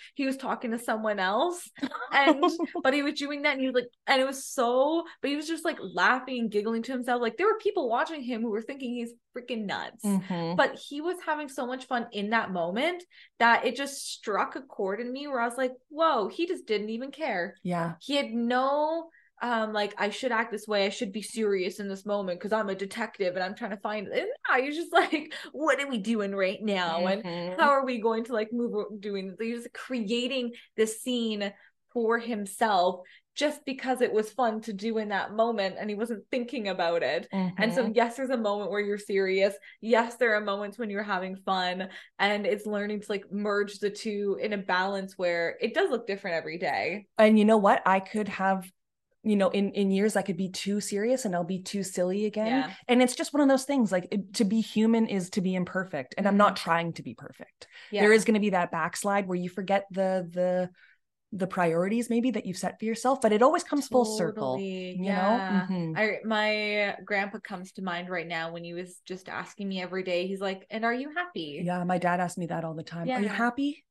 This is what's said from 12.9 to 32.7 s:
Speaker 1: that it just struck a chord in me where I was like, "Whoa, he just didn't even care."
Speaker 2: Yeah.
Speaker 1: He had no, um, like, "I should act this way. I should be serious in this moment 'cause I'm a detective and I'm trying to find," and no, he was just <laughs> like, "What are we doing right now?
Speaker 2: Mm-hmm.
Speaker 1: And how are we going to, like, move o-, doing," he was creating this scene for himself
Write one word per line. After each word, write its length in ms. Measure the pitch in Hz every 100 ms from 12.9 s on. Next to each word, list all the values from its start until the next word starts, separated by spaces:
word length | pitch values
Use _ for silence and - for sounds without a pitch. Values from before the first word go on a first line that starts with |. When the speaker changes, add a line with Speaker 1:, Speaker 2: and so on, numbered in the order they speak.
| 359 - - - -
Speaker 1:
that 260 | 233 226 247
it 100 | 254
just 320 | 277 - -
struck 480 | - - 196 - 311
a 60 |
chord 380 | 262 - 190 208
in 120 | 240
me 140 | 262 294
where 120 | 262
I 80 | 240
was 100 | 247
like, 140 | 262 254 -
"Whoa, 380 | 294 320 262 202
he 180 | 269 349
just 180 | 359 -
didn't 220 | 214 214
even 220 | 226 269
care." 440 | 294 311 190 175 -
Speaker 2:
Yeah. 300 | 180 170 165 165
Speaker 1:
He 140 | - 285
had 160 | 226
no, 800 | 226 233 247 269 294 302 330 330 _ _ -
um, 300 | 240 226 214
like, 220 | 214 208 -
"I 120 | 202
should 220 | 208 262
act 200 | 226 226
this 160 | 208 214
way. 180 | 208 196
I 40 |
should 240 | 202 214
be 80 | 208
serious 580 | 196 220 208 196 180 185
in 80 | 202
this 180 | 190 202
moment 360 | 202 185 175
'cause 100 | 202
I'm 160 | 220 202
a 60 | 190
detective 600 | 196 226 220 - 180 180
and 80 |
I'm 120 | 185 214
trying 160 | 226
to 60 | 202
find," 300 | 214 214 196
and 200 | 247 392 571 -
no, 120 | 254
he 60 | 269
was 80 | 302
just 160 | 339
<laughs> 0 |
like, 380 | 339 311 302 - - -
"What 260 | 247 311 262
are 80 | 277
we 120 | 240
doing 360 | 196 226 196 196
right 260 | 185 -
now? 400 | 214 196 175 165
Speaker 2:
Mm-hmm. 260 | 185 196 185
Speaker 1:
And 320 | 170 262 277
how 100 | 294
are 160 | 277 262
we 160 | 247
going 240 | 220 226 240
to, 80 |
like, 180 | 226 220
move 220 | 240 240 202
o-, 220 | 202 208
doing," 360 | 208 196 190 180
he 140 | 226
was 140 | 240 233
creating 800 | - - 254 202 240 247 262 240 240 - -
this 240 | 220 -
scene 520 | 254 247 226 208 202 - - _ _
for 260 | 247 226 233
himself 840 | 226 220 202 - 226